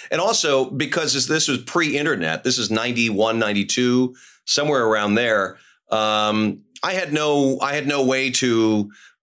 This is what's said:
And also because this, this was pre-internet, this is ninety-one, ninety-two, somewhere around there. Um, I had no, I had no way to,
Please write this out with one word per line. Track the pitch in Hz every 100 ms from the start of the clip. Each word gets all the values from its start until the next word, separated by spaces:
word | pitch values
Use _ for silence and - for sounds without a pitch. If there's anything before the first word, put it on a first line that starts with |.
| -
And | 156
also | 190 220 160 135 131
because | 135 151 - 156
this, | 131 127
this | 156 156
was | 123
pre-internet, | 123 175 160 143 151 123 82 80 131
this | 123
is | 107
ninety-one, | 110 120 120 117 98 110 113
ninety-two, | 107 101 101 - 123 123 127 123 - _ -
somewhere | - 151 139 113
around | 107 104 104
there. | 120 107 95 - - _ _
Um, | 110 107 107 107 107 107 - - -
I | 160
had | 185 170
no, | 151 151 147 139 131
I | 139
had | 147 139
no | 143 131
way | 131 131
to, | 123 127 113 113 107 104 - - _